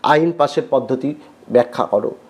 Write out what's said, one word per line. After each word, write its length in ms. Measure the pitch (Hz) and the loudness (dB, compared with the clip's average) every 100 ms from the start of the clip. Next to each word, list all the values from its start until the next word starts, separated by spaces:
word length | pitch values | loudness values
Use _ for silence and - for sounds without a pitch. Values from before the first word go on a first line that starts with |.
আইন 300 | - 151 165 | 4 2 2
পাশের 300 | 165 147 - - | 0 0 0 0
পদ্ধতি 440 | 135 123 127 139 151 - - - | -2 -2 -4 -4 -8 -16 -20 0
ব্যাখ্যা 320 | 117 120 - | 0 2 -2
করো। 300 | - 101 - - | 0 0 -2 -8